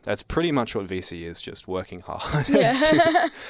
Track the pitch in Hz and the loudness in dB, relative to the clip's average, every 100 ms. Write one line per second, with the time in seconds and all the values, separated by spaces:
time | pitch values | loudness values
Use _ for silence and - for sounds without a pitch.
0 | - 101 - - 170 143 113 113 95 92 | -6 -6 -2 -2 0 0 0 -4 -4 -6
1 | - 85 85 82 - 82 - 92 - 90 | -6 -10 -10 -10 -12 -14 -6 -6 -6 -12
2 | - 78 - 151 143 277 233 262 302 311 | -10 -8 -2 -2 4 4 4 4 4 6
3 | 330 311 320 - - | 6 4 0 -4 -16